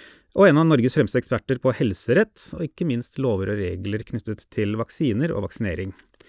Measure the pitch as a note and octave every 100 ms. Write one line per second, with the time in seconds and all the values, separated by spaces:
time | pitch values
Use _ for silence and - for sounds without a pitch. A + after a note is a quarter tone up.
0 | - _ _ - F#3+ D3 D#3+ C#3 B2 D#3
1 | A#2+ B2 - A2+ - B2+ C3 - A#2+ F#2+
2 | - B2 - - - E3 D#3+ - E3+ A#2+
3 | - - C3 F#2+ G2 G#2 F2 F2+ G2+ G#2+
4 | - A#2 - G#2 - - G2+ G#2+ - -
5 | C#3+ G#2+ E3 - F#2 - G#2 E2 F#2+ -
6 | _ _